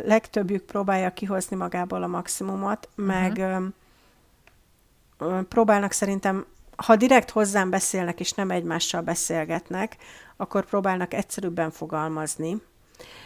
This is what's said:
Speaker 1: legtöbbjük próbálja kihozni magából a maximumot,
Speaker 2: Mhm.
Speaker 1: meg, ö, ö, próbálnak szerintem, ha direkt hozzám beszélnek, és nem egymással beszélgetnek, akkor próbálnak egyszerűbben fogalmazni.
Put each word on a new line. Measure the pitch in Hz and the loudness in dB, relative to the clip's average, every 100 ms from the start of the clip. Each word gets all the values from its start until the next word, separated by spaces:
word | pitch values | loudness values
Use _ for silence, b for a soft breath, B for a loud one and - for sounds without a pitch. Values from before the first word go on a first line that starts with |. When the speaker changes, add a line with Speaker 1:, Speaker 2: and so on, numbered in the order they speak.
| - | 2
Speaker 1:
legtöbbjük | 220 - 220 185 196 | 2 2 -2 0 -2
próbálja | - 208 196 190 185 | -2 -2 0 2 0
kihozni | - 196 190 - 185 | -2 -4 -2 -2 -4
magából | 180 180 180 185 | -4 -4 -4 -4
a | 180 | -4
maximumot, | 175 - - 190 196 196 214 - - | -4 -4 -6 -4 -4 -2 -4 -6 -4
Speaker 2:
Mhm. | 196 | 0
Speaker 1:
meg, | 190 185 185 | 2 0 0
ö, | 190 185 190 - b b b b b _ _ _ _ _ _ _ _ - | -2 -2 -4 -8 b b b b b _ _ _ _ _ _ _ _ -6
ö, | 156 185 185 | -4 -2 0
próbálnak | 233 220 202 196 | 4 6 4 2
szerintem, | - 196 196 196 190 - - - - | 0 -2 0 0 -2 -4 -16 -16 -2
ha | - 220 | 6 6
direkt | 254 254 - | 8 6 6
hozzám | 214 202 202 185 | 2 2 2 2
beszélnek, | 190 - 190 175 175 | 0 0 0 -2 -2
és | 175 | -4
nem | - 190 | -2 -2
egymással | 180 170 165 - 175 | -2 -2 -2 -2 -2
beszélgetnek, | 165 175 - 165 156 165 - 185 196 - B B B - | -2 -2 -2 -2 -2 -4 -4 -4 -4 -8 B B B -10
akkor | 196 202 - | -4 -2 0
próbálnak | 202 196 185 180 | 0 0 0 -2
egyszerűbben | - - - 190 170 160 | -4 -6 -6 -4 -2 -4
fogalmazni. | - 160 156 160 156 151 - 160 214 - _ B B B B | -4 -6 -4 -4 -4 -6 -6 -6 -6 -8 _ B B B B